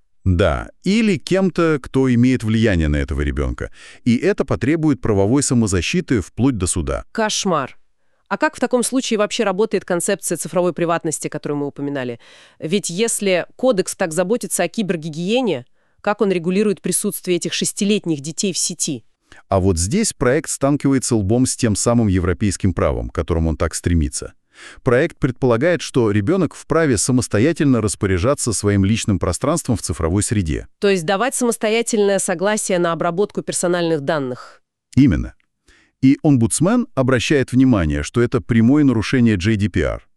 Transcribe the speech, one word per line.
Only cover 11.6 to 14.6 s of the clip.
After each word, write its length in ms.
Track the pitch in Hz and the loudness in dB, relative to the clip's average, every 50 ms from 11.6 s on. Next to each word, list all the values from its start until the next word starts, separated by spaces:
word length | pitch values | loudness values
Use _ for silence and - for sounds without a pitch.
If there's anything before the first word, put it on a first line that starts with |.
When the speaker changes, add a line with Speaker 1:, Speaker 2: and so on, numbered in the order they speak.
| 143 | -4
Speaker 2:
упоминали? 520 | 143 - - 143 143 143 139 127 123 117 - - - - - - - _ _ | -6 -6 -8 -6 -6 -4 -4 -6 -6 -8 -12 -16 -20 -20 -20 -20 -20 _ _
Ведь 300 | - 156 185 208 - - | -6 -4 -4 -4 -4 -4
если 580 | 170 185 226 220 - - 208 196 185 170 - - - | -4 -2 -2 -2 -2 -2 0 0 0 0 -2 -6 -6
кодекс 400 | - 247 262 233 175 170 - - | 0 0 2 2 2 -2 -4 -4
так 200 | - 196 165 156 | -4 -4 -2 0
заботится 480 | 180 180 180 240 240 - 175 - - | -2 0 0 -2 -2 -2 -4 -2 -2